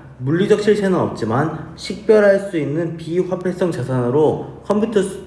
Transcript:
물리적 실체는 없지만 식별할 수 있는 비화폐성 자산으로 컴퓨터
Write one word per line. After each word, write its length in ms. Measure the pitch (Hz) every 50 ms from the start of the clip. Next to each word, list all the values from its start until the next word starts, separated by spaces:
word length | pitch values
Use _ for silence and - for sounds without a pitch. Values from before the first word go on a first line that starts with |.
| - - - -
물리적 420 | 127 135 160 180 202 208 208 202
실체는 380 | - 220 202 202 190 190 180 147
없지만 720 | 107 104 - - 113 107 117 135 156 160 156 - - - -
식별할 640 | - - - 190 - - 220 214 214 208 202 196 196
수 200 | - - 175 156
있는 380 | 139 135 147 165 170 156 170
비화폐성 760 | - - 156 170 185 175 180 190 180 - 180 - - 190 170
자산으로 920 | - - - 131 127 127 120 120 131 151 156 123 - - - - - - -
컴퓨터 360 | - 202 214 220 220 214 196 180 - - - -